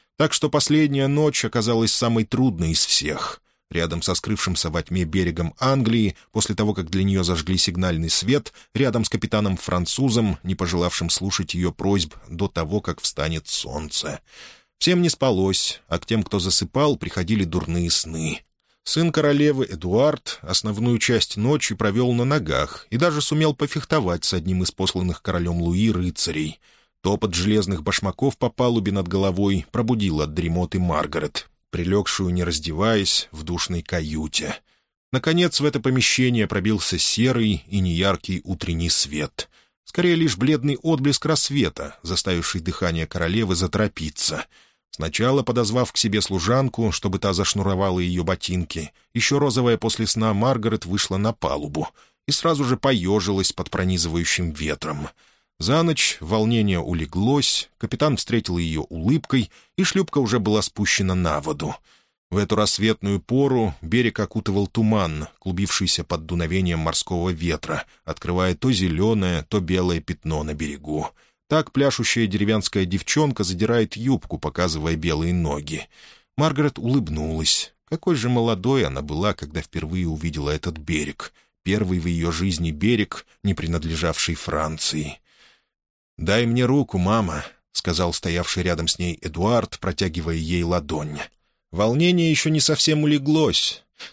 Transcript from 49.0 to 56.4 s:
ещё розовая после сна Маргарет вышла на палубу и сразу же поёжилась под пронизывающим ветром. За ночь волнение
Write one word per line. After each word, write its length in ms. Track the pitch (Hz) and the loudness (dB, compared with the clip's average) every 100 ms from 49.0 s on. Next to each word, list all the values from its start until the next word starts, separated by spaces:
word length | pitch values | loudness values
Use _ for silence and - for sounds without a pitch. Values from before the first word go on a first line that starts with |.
| _ 120 | _ -2
ещё 240 | - 139 | 2 2
розовая 380 | 143 117 123 113 | 2 2 2 2
после 280 | 113 - 110 | 0 0 0
сна 300 | 113 110 101 | 2 2 2
Маргарет 500 | 123 127 110 107 87 | 2 2 0 -2 -2
вышла 320 | 98 - 95 | -2 0 0
на 160 | 107 | -2
палубу 540 | - 71 73 73 147 147 - _ _ - | 0 -2 -2 -4 -6 -6 -10 _ _ -2
и 40 | |
сразу 320 | - 170 147 | 0 2 2
же 140 | 127 127 | 2 2
поёжилась 760 | 135 120 87 104 92 98 92 | 2 2 2 2 2 0 0
под 180 | - 90 | -2 -4
пронизывающим 800 | 95 92 90 85 85 82 - 85 | -2 0 0 0 -2 0 -2 -2
ветром. 580 | 73 78 71 - 71 73 - _ _ _ - | -4 -4 -4 -6 -8 -10 -14 _ _ _ -6
За 220 | 80 151 | 0 2
ночь 360 | 170 151 - - | 2 2 0 -2
волнение 600 | 78 110 | 0 2